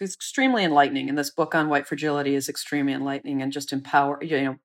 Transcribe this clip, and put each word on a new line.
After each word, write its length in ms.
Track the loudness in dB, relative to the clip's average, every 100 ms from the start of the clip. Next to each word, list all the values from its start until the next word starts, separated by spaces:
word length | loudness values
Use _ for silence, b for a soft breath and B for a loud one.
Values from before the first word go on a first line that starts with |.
extremely 640 | -10 -8 -6 0 2 4
enlightening. 460 | 4 6 4 2 -2
And 80 | -2
this 120 | -2
book 240 | -2 2
on 140 | 2 2
white 180 | 0 0
fragility 480 | -4 -2 0 0
is 140 | 0 -2
extremely 460 | -8 -4 -2 0
enlightening 480 | -2 -4 -6 -4 -4
and 100 | -4
just 220 | -4 -6
empower, 440 | -6 0 2 2 -2
you 160 | -2 0
know, 140 | 0 -4